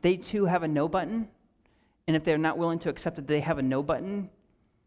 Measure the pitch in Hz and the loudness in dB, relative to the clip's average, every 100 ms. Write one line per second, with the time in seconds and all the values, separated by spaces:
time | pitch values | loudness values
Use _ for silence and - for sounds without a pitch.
0 | 180 185 - 208 185 175 165 147 156 185 | 2 2 0 0 2 2 2 0 2 0
1 | 165 226 214 _ _ _ _ _ _ _ | -2 -4 -6 _ _ _ _ _ _ _
2 | - 160 156 156 160 160 170 165 170 - | 0 0 2 2 2 2 0 0 -4 -4
3 | 170 160 143 151 139 147 131 135 143 131 | -6 -6 -2 0 0 0 2 0 0 -2
4 | 190 202 185 _ _ _ _ _ | -2 -6 -8 _ _ _ _ _